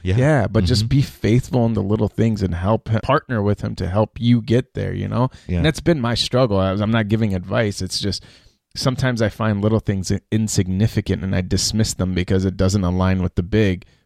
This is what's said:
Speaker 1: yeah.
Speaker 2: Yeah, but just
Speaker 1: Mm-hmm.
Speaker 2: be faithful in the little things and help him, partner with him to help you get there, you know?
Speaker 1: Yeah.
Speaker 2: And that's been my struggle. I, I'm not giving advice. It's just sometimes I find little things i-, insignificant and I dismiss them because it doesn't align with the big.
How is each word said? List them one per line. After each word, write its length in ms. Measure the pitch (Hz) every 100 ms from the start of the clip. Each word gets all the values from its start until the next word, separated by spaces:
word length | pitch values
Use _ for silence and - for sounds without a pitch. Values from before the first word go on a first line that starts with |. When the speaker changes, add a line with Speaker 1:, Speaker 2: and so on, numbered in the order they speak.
Speaker 1:
yeah. 140 | 90 107
Speaker 2:
Yeah, 300 | 139 147 92
but 160 | 113
just 200 | 90 104 113
Speaker 1:
Mm-hmm. 20 | 135
Speaker 2:
be 40 |
faithful 600 | - - 104 123 - 127 117
in 60 |
the 100 | 107
little 240 | 98 110 107
things 340 | - 113 107
and 140 | 95 85
help 340 | 92 110 -
him, 100 | 113
partner 380 | - 147 - 117
with 180 | 101 101
him 140 | 98 -
to 120 | 90
help 320 | 101 110 -
you 220 | 117 120
get 320 | 110 117 - -
there, 180 | 95
you 140 | 92 98
know? 220 | 107 127 - -
Speaker 1:
Yeah. 100 | 87
Speaker 2:
And 80 | 151
that's 140 | -
been 200 | - 165
my 160 | 117 117
struggle. 420 | - 127 127 98
I, 120 | 95
I'm 200 | 98 107
not 180 | 117 104
giving 260 | 110 110 92
advice. 440 | 92 107 107 -
It's 180 | 92 -
just 240 | 101 95 - - _ _ _ -
sometimes 460 | 135 127 131 120
I 80 | 107
find 320 | - 110 101
little 180 | 104 110
things 320 | - 98 90
i-, 80 | 98 -
insignificant 920 | 110 110 - 92 92 110 - 98 95
and 120 | 95 95
I 60 |
dismiss 520 | 90 90 - 107 113
them 220 | - 92 90
because 280 | 92 95 95
it 120 | 95
doesn't 260 | 95 101
align 380 | 90 90 92 92
with 140 | 87 -
the 80 |
big. 420 | 85 107 104 90 - _